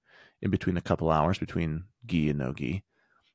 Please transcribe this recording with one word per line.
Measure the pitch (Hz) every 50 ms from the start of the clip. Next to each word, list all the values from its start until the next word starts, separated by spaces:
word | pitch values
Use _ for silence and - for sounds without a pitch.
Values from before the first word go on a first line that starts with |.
| _ _ _ - - - _ _ -
in | 98
between | 92 95 - - 90
a | 85 -
couple | - 87 - 80 80
hours | 80 78 76 85 92 -
between | - - - 90 85 80 78 80 87 - _ _ -
gi | 117 87 82 76 76
and | 73 71
no | 65 64 -
gi. | - 69 60 85 98 - _ _ _ _ _ _ _ _ _